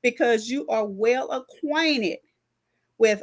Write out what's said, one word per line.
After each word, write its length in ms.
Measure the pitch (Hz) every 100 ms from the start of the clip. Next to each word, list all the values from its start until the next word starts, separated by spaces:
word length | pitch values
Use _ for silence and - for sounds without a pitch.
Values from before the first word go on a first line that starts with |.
because 480 | 247 240 254 226 220
you 180 | 269 285
are 180 | 226 208
well 440 | 190 220 254 269
acquainted 880 | 262 254 - 302 302 320 277 190 - _ _ _ _ _ _ _ _
with 240 | 220 208